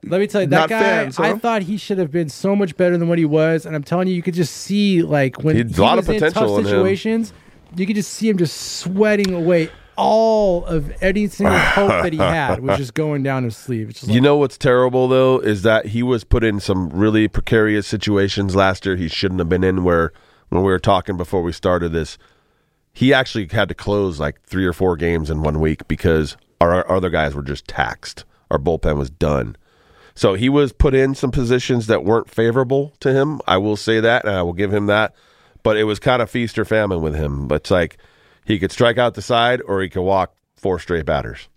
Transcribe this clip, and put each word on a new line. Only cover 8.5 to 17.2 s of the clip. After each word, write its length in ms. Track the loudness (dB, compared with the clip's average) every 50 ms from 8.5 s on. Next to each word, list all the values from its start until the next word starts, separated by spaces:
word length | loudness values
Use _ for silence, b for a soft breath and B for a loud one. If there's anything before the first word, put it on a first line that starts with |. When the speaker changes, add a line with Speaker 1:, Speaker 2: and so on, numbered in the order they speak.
| -2 -8 -12 -10 -10 -8
Speaker 1:
sweating 540 | -8 -6 0 2 2 2 2 2 0 0 -2
away 360 | 0 0 2 2 2 2 -2 -6 -18 -20 -16 _
all 680 | -2 0 2 2 4 4 4 2 2 2 2 0 0 -2
of 260 | -2 -2 -2 -2 -4 -8 -2
any 260 | -2 0 0 0 -2 -2
single 300 | -2 0 2 2 2 2
hope 320 | 2 2 2 2 2 2
that 220 | 2 2 0 -2
he 60 | 0 0
had 400 | 0 0 2 0 0 -2 -2 -4
was 180 | -2 -2 -2 -2
Speaker 3:
<laughs> 20 |
Speaker 1:
just 160 | -2 -6 -6
going 280 | -4 -4 -2 -2 -2 -2
down 200 | -2 -2 -2 -4
his 100 | -6 -6
sleeve. 340 | -10 -10 -8 -6 -6 -6 -8
It's 80 | -12 -12
just 80 | -4 0
Speaker 3:
You 40 | 2 4
Speaker 1:
like 40 | 6
Speaker 3:
know 120 | 6 4 4
what's 200 | 2 0 -2 -2
terrible, 500 | 2 2 4 4 4 2 2 2 2 4
though, 320 | 4 4 4 4 2 2
is 220 | 2 0 -2 0
that 240 | 2 2 2 2 0 -2
he 160 | -4 -2 0
was 220 | 0 -2 -2 0
put 180 | _ 0 2 2
in 160 | 2 0 -2
some 300 | -2 -2 -2 -2 -2 -4
really 380 | -2 0 2 2 4 2